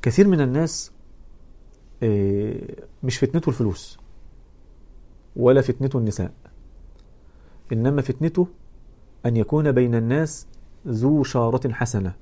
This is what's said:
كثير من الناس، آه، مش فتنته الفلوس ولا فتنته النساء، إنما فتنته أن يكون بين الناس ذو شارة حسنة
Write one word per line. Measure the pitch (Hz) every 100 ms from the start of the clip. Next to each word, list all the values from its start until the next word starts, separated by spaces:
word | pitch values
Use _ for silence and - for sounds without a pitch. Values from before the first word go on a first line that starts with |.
كثير | 127 143 202
من | 175
الناس، | 135 135 160 - - - - - - - - - - - - -
آه، | 113 101 98 101 107 - - - - -
مش | 127 -
فتنته | - 165 -
الفلوس | 120 113 92 - - - - - - - - - - - - - - - -
ولا | 120 135
فتنته | 127 120 135 131
النساء، | 110 101 90 - - - - - - - - - - - - - -
إنما | 113 123 143
فتنته | 127 - 160 170 180 - - - - - - - 120
أن | 117
يكون | 104 151 151
بين | 127 123 117
الناس | 113 139 160 - - - - - 170
ذو | 113 127 151
شارة | 131 131 117 123 127
حسنة | 117 117 104 92 -